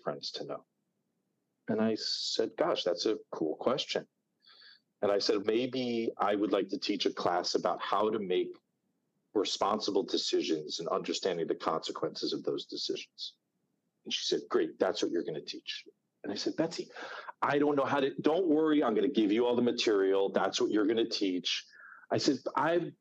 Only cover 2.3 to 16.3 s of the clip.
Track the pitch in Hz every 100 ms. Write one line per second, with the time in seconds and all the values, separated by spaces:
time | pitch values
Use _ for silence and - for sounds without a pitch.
2.3 | - 110 - 165 - - 85 - 107 -
3.3 | - 78 - 120 135 - - - _ _
4.3 | _ _ - - - _ _ 104 101 -
5.3 | 107 101 110 127 131 123 117 117 - 98
6.3 | 104 101 101 98 98 - 101 98 - 98
7.3 | 87 87 - - 85 - 101 107 220 196
8.3 | 185 175 - _ _ _ _ _ _ _
9.3 | 107 90 - 101 107 - 98 92 82 -
10.3 | 90 87 80 76 - 85 92 87 85 98
11.3 | 85 80 82 - 80 - - 80 76 76
12.3 | 80 - 71 - - - - - - -
13.3 | - _ _ _ _ _ _ - - -
14.3 | 80 - 117 80 - 95 87 98 85 85
15.3 | 76 - 80 - - - _ _ _ -